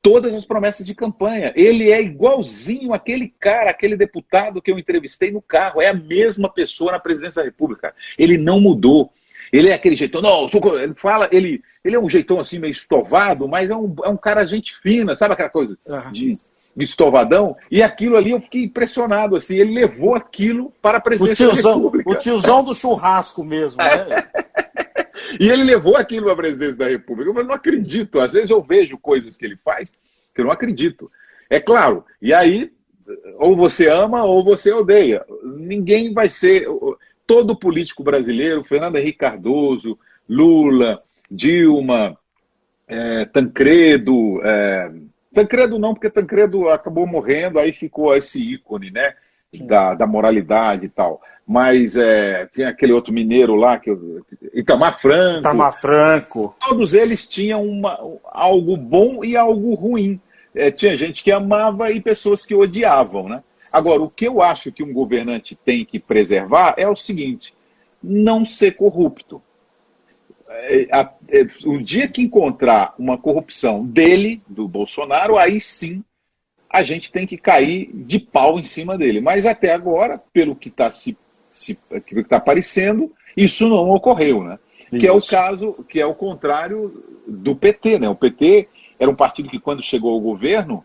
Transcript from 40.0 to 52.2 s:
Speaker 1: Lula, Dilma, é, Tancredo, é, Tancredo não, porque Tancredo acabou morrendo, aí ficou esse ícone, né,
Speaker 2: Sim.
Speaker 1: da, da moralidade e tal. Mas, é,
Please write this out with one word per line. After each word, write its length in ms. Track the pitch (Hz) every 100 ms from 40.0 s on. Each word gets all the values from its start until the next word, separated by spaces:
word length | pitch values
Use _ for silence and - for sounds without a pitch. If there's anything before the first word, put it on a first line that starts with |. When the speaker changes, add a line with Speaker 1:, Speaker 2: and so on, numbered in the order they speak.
| _ _ _
Speaker 1:
Lula, 720 | 120 160 165 147 131 120 104 _ _ _
Dilma, 840 | 98 123 175 165 147 131 120 104 80 _ _ _ _ _ _ _
é, 380 | 113 117 113 107
Tancredo, 1120 | 143 127 - 139 170 165 147 120 127 110 95
é, 480 | 98 104 101 95 87 80 76 _ _
Tancredo 440 | 202 202 247 254 220
não, 140 | 214
porque 160 | 214 214
Tancredo 640 | 214 185 202 208 190 175
acabou 360 | 156 - 165 175
morrendo, 520 | 170 120 143 180 156
aí 120 | 156
ficou 460 | 156 156 - 151 139
esse 240 | 139 139
ícone, 500 | 117 262 _ 214 190
né, 220 | 185 - - _ _ _
Speaker 2:
Sim. 120 | - 123
Speaker 1:
da, 280 | 107 95
da 120 | 92 113
moralidade 800 | 107 107 110 85 107 113 101 92
e 20 |
tal. 320 | - 92 80 _ _ -
Mas, 520 | 117 127 127 117 120
é, 480 | 117 107